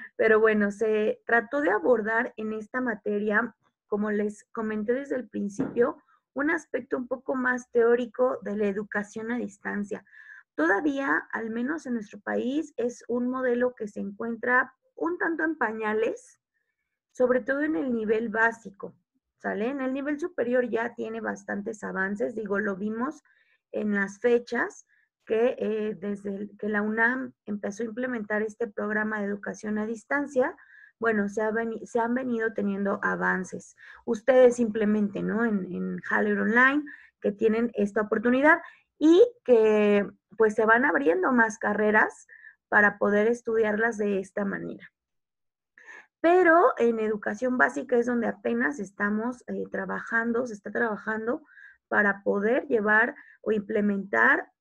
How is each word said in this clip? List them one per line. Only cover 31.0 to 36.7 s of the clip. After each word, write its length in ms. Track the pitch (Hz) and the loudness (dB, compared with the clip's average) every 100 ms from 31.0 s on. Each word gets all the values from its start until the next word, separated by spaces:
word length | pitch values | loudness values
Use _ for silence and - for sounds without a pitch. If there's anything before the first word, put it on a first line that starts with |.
| 226 214 202 | 0 0 0
se 120 | 208 | -2
ha 100 | 214 | -2
veni-, 340 | 220 226 214 - | -2 -4 -6 -4
se 140 | 240 | -2
han 160 | 226 247 | 0 -2
venido 380 | 262 226 226 | -2 -2 -2
teniendo 460 | 220 202 196 196 202 | -2 -4 -2 -2 -2
avances. 720 | 190 180 185 185 185 180 - _ - - - | -2 -2 -2 -2 -4 -12 -16 _ -20 -10 -6
Ustedes 500 | 226 - 254 247 240 | 0 4 8 8 6
simplemente, 640 | 226 220 208 214 202 175 | 0 0 2 2 0 -2
¿no? 240 | 180 208 233 | -2 0 0
En, 260 | 202 180 | 0 -2
en 300 | 185 185 180 - | -6 -6 -6 -2
Haller 300 | 214 208 202 | 0 0 0
Online, 440 | 202 233 262 | 2 4 4